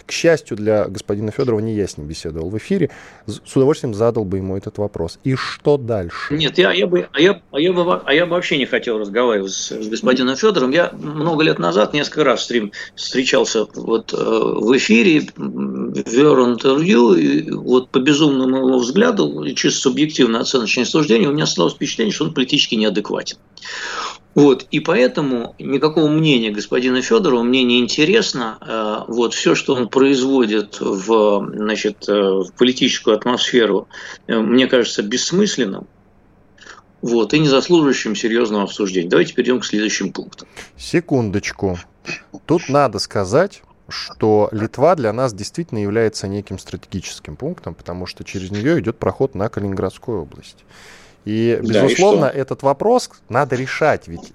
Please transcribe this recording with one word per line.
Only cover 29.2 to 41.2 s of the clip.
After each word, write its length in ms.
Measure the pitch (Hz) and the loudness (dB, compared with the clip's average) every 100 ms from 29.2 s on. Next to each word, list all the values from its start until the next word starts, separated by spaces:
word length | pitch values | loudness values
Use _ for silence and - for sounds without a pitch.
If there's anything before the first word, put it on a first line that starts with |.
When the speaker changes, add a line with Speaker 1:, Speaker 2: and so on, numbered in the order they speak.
| 113 - | -2 0
Speaker 2:
всё, 180 | - | 0
что 220 | 151 - 127 | 0 0 -2
он 120 | 113 | 0
производит 920 | 131 139 135 131 135 113 107 101 - | 4 4 4 2 2 2 0 -4 -6
в, 720 | 117 98 98 113 107 101 - - | -4 -4 2 4 4 2 -2 -6
значит, 540 | 107 107 107 - - | -4 -2 -4 -4 -2
э, 40 | |
в 380 | 104 98 95 90 - | 0 2 0 -2 0
политическую 580 | 127 123 131 - - 107 | 0 2 -2 -2 0 0
атмосферу, 720 | 123 123 - 123 107 98 - - - - - | 0 -2 0 2 2 0 -4 -16 -18 -14 -4
э, 100 | 113 | -2
мне 260 | 110 123 127 | 2 2 2
кажется 380 | 127 110 - | 2 0 -2
бессмысленным, 840 | 104 123 - 175 208 - 107 95 - _ _ _ _ _ _ _ - - _ _ | -4 -4 -2 0 0 0 -4 -6 -14 _ _ _ _ _ _ _ -20 -20 _ _
вот, 300 | 120 117 104 151 | -2 0 2 2
и 40 | |
не 80 | 156 | 4
заслуживающим 680 | 135 131 170 143 123 113 101 | 2 4 4 4 0 -2 -4
серьёзного 480 | 113 117 113 104 | -2 0 0 -2
обсуждения. 460 | 95 - 98 90 85 | -4 -4 -4 -2 0
Давайте 240 | - 170 - | 0 0 -2
перейдём 240 | 120 123 | 0 0
к 60 | - | -2
следующим 460 | 107 107 - 95 | -2 -2 -4 -6
пунктам. 360 | - - - - - - - | -8 -12 -16 -20 -20 -20 -18
Speaker 1:
Секундочку. 1040 | - 170 170 135 | -4 -4 0 0